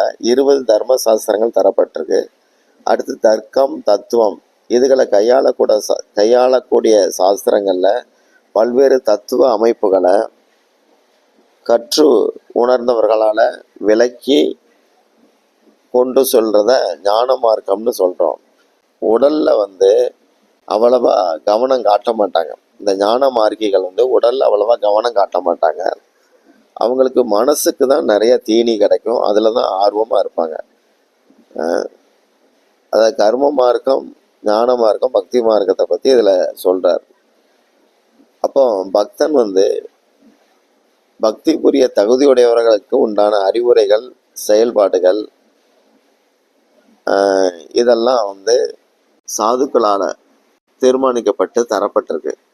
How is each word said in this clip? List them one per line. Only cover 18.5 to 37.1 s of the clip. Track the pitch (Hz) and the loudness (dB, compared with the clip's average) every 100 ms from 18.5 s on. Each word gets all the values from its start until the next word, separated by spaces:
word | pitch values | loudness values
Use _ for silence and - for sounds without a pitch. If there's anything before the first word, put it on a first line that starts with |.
| _ _ _ _ _ | _ _ _ _ _
உடல்ல | 95 117 139 151 156 113 | -2 2 2 0 0 0
வந்து | 101 92 95 113 123 - _ _ _ _ - | -2 0 2 2 -2 -6 _ _ _ _ -6
அவ்வளவா | 107 120 127 131 104 90 78 | 0 2 2 2 0 -2 -4
கவனம் | - 107 131 131 | -2 0 0 0
காட்ட | 101 104 - | 0 0 -2
மாட்டாங்க. | 110 98 82 78 - _ _ | -2 -2 -2 -6 -10 _ _
இந்த | 101 95 | -6 -2
ஞான | 101 123 139 | 0 0 0
மார்க்கிகள் | 123 107 104 107 95 92 | 0 -2 -2 -2 -2 -2
வந்து | 95 127 110 | -2 0 2
உடல்ல | 117 131 120 | 0 0 0
அவ்வளவா | 104 104 120 | 0 0 0
கவனம் | 104 104 120 | 0 0 0
காட்ட | 104 92 90 | -2 -2 -2
மாட்டாங்க. | 87 82 80 80 92 - _ _ _ _ _ _ _ | -4 -2 -2 -2 -6 -8 _ _ _ _ _ _ _
அவங்களுக்கு | - 113 131 131 127 | -6 -2 0 0 0
மனசுக்கு | 123 104 131 147 - - 131 | 0 0 0 0 -4 -2 0
தான் | 147 | 0
நிறைய | 131 104 113 120 | 0 0 2 0
தீனி | - 113 117 107 | 0 0 0 0
கிடைக்கும், | 101 - 107 123 | 0 0 -2 -2
அதுல | 98 104 110 | 0 0 0
தான் | 123 123 | 0 -2
ஆர்வமா | 95 104 104 113 110 | 0 -2 -2 -2 -2
இருப்பாங்க. | 85 - 82 78 - _ _ _ _ _ _ _ _ - | -4 -6 -6 -8 -16 _ _ _ _ _ _ _ _ -8
அஹ், | 80 85 - - _ _ _ _ _ _ _ _ _ | -4 -4 -6 -14 _ _ _ _ _ _ _ _ _
அதாவது | 107 113 110 | 0 0 0
கர்ம | 107 123 143 | 0 0 -2
மார்க்கம், | 139 123 117 131 139 131 - _ _ | 0 0 0 -2 -4 -6 -20 _ _
ஞான | 107 107 123 123 | -4 0 0 0
மார்க்கம், | 110 98 127 | 0 0 -2
பக்தி | 113 92 123 | -2 -2 -2
மார்க்கத்தை | 113 107 95 92 95 | 0 0 0 -2 -2
பத்தி | 87 131 | -2 0
இதுல | 123 101 92 78 - | 2 2 0 -2 -4
சொல்றார். | 92 92 90 85 - | -4 0 0 -2 -6